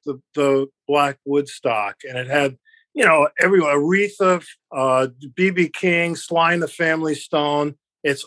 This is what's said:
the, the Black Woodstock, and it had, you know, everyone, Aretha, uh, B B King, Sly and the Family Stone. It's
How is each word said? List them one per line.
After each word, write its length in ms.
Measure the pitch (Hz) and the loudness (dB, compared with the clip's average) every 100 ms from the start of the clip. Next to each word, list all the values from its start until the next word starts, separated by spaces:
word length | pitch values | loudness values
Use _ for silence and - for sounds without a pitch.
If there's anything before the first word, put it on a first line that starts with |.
the, 160 | 147 135 _ | -10 -12 _
the 320 | 147 139 135 135 _ - | -2 0 0 -2 _ -2
Black 320 | 147 143 135 139 | 0 0 -2 -4
Woodstock, 720 | 143 139 - 135 110 101 - 135 | -2 -2 -4 -4 -2 -4 -8 -12
and 80 | 127 | -10
it 80 | 127 | -4
had, 320 | 143 139 127 _ _ _ - | -2 -2 -4 _ _ _ 0
you 100 | 214 | 4
know, 240 | 156 151 - | 4 4 2
everyone, 300 | 185 190 151 143 | 2 4 4 2
Aretha, 680 | 151 190 202 - 185 180 - - _ 147 | 2 0 -2 0 0 0 -2 -20 _ -2
uh, 340 | 131 131 131 123 139 127 | 0 2 0 -4 -12 -2
B 160 | 185 | 0
B 180 | 180 170 | 2 -2
King, 460 | - 185 170 170 165 | -2 0 0 0 -4
Sly 380 | - 170 165 | -4 0 2
and 100 | 175 | 0
the 40 | 160 | -2
Family 460 | - 165 160 160 | -2 -2 0 -2
Stone. 640 | 147 - 156 147 147 147 139 _ _ | -4 -4 -2 0 0 -2 -6 _ _
It's 220 | 147 139 | -4 -4